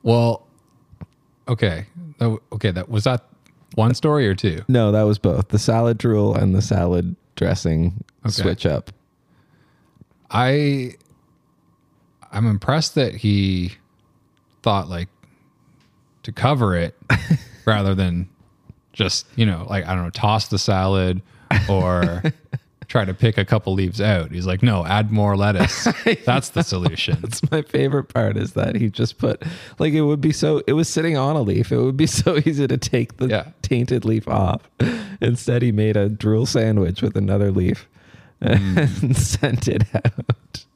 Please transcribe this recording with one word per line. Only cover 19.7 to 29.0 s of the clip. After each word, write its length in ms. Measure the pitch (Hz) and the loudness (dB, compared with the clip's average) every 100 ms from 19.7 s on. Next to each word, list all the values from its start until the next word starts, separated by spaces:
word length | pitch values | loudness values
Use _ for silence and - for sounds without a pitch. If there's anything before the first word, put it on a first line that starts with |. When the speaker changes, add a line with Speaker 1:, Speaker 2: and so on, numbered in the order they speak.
| 101 85 | -6 -2
Speaker 1:
I 80 | |
don't 100 | 92 | -2
know, 60 | 87 | -4
toss 380 | - 107 107 - | -2 0 0 0
the 100 | 117 | -4
salad 640 | - 98 95 98 92 90 - - - 101 - | 0 0 2 2 0 -2 -6 -20 -2 0 2
or 540 | 98 92 90 87 87 151 | 0 2 0 0 -2 -4
Speaker 2:
<laughs> 60 | - _ - _ _ - | -6 _ -12 _ _ -4
Speaker 1:
try 160 | 123 | -2
to 100 | 95 | -2
pick 240 | 95 113 104 | 0 0 2
a 60 | |
couple 300 | 98 110 101 | 0 0 0
leaves 260 | 95 92 101 | -2 -2 0
out. 320 | 104 98 78 | 0 0 -2
He's 140 | 87 92 | -6 -4
like, 160 | 92 | 0
"No, 220 | 123 98 82 | 2 0 0
add 260 | 101 107 | 0 2
more 240 | 107 104 98 | 2 2 2
lettuce." 540 | 101 98 - - - - - | 2 2 0 0 -2 0 -2
Speaker 2:
<laughs> 200 | 226 - | 0 0
Speaker 1:
That's 260 | 127 - | 0 0
the 120 | - | -4
solution. 540 | 170 92 87 80 - - | -2 0 -2 -2 -2 -2
Speaker 2:
That's 280 | 110 - 147 | -4 -4 -2
my 100 | 156 | -2
favorite 440 | 151 139 135 139 135 | -2 -2 0 -2 -2
part, 320 | 123 107 101 | -2 0 -2
is 160 | 101 | -4
that 220 | - - 123 | -2 -2 -2
he 140 | 113 | -2
just 280 | - | -2